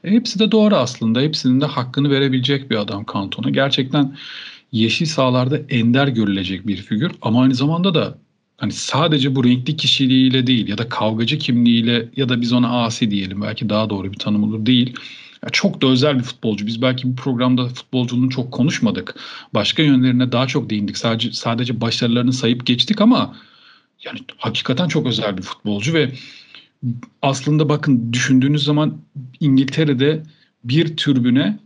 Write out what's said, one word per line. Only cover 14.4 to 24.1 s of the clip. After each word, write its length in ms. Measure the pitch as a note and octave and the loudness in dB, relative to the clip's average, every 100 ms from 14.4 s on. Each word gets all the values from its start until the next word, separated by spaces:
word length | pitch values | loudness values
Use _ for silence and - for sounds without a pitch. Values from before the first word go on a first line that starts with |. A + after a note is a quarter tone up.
olur, 220 | G#2 A2 G#2+ | 0 0 2
değil. 300 | B2+ B2 - - - - - | 2 2 -4 -18 -20 -20 -14
Ya 60 | - | -6
çok 300 | - G3+ D#3 | 0 0 0
da 60 | C3+ | 2
özel 300 | B2+ D3 C3+ | 4 2 2
bir 60 | |
futbolcu. 440 | B2 - A2+ G2+ G#2 | -2 -6 -4 -2 -4
Biz 140 | A2+ | -2
belki 300 | B2+ B2+ B2+ | -2 0 -4
bu 40 | B2+ | -4
programda 520 | C#3 A#2+ B2+ B2+ B2 | -4 0 2 2 0
futbolculuğunu 640 | B2 - C3 A#2+ B2 C3 | -6 -4 -2 0 0 0
çok 220 | C3 B2+ | -2 -6
konuşmadık. 640 | - B2+ - A2+ F#2 - - - - - | 0 0 2 0 -2 -8 -14 -18 -18 -6
Başka 300 | A2+ G2+ - | -2 -2 2
yönlerine 480 | D#3 C3+ B2+ B2+ B2+ | 4 4 4 2 2
daha 160 | A#2+ C3 | 0 0
çok 220 | D3 G#2+ | -2 -2
değindik. 280 | G#2+ G2+ - | -4 -4 -4
Sadece, 340 | A#2 A2+ A2+ | -2 -2 -4
sadece 500 | - A#2+ A#2 B2+ A2 | -4 -4 -2 -2 -2
başarılarını 520 | A2+ - A#2+ A#2+ B2 | -2 -2 0 2 2
sayıp 320 | B2+ A#2 A#2+ - | 0 0 0 0
geçtik 360 | A#2+ - G#3 | 0 2 4
ama 340 | G#3+ A#3 G2 - - _ - _ _ _ | 6 4 2 -6 -20 _ -20 _ _ _
yani 160 | - | -14